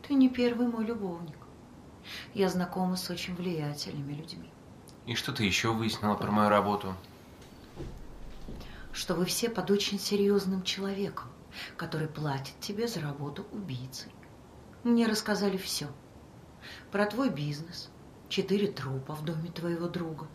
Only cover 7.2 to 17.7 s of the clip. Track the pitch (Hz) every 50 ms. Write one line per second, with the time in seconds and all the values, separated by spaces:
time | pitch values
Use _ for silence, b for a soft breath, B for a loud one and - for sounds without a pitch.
7.2 | - - - - - - - - - - - - - - - - - - - -
8.2 | - - - - - - - B B B B B B B - - - - 180 160
9.2 | 180 180 - - - 233 226 - 180 - 202 202 202 - 202 196 - - 208 202
10.2 | 202 202 202 202 185 185 190 190 185 - - 196 196 196 196 190 202 - - -
11.2 | - - - - - - B B B B B - 170 165 - 156 156 156 - -
12.2 | 151 151 139 135 131 - - - - - 202 196 233 233 226 185 151 143 139 143
13.2 | 147 143 139 - 208 - - 214 196 170 131 123 127 131 - - - - - -
14.2 | - - - - - - - - - - - - - 240 233 233 233 226 214 214
15.2 | - - 208 190 202 202 190 185 - - - - 147 147 - - - - - -
16.2 | - - - - - - - B B B B B B B - 196 208 208 208 226
17.2 | 277 254 175 143 147 147 147 147 160 170